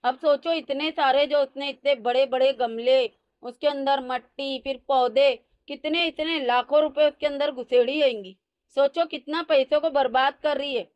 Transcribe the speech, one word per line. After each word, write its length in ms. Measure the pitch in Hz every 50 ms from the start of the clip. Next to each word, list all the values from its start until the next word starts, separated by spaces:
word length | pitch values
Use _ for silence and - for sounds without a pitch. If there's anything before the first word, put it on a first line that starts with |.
| -
अब 140 | 247 254
सोचो, 340 | 254 - 311 285 277 - 330
इतने 400 | 330 320 - - 277 277 302 311
सारे 360 | 311 - 294 269 262 277 285
जो 100 | 269 294
उसने, 320 | 294 277 269 _ 269 277 285
इतने 260 | 262 _ _ 277 285
बड़े-बड़े 580 | 240 208 247 240 254 269 254 247 254 262 269 269
गमले, 560 | - 247 233 226 226 233 247 262 262 247 220 _ _ _ _ _ _
उसके 260 | - 247 240 _ -
अंदर 340 | 294 285 277 269 269 277 269
मट्टी, 580 | 254 247 254 247 _ _ _ - 277 269 269 254
फिर 220 | _ 269 269 254 _
पौधे, 520 | - 277 262 247 247 220 262 277 277 247 233 _ _ _ _ _
कितने, 400 | - 285 - - 302 311 339 339
इतने 380 | 330 - - 311 320 330 311 269
लाखों 360 | 254 247 247 247 - 285 302
रुपए 280 | 302 302 262 294 302 294
उसके 160 | 294 _ -
अंदर 260 | 294 285 277 294 294
घुसेड़ी 500 | 269 247 233 _ 254 247 240 240 277 311
होंगी। 360 | 294 262 240 214 196 185 190 _ _ _ _ _ _ _ _
सोचो 300 | 269 277 277 - 330 339
कितना 380 | 330 - 277 _ 294 302 330 330
पैसों 380 | - 320 269 262 - 302 302
को 80 | 302 320
बर्बाद 440 | 269 277 262 254 226 262 262 277 285
कर 240 | _ - 302 294
रही 180 | 269 285 285 269
है। 160 | 233 175 _ _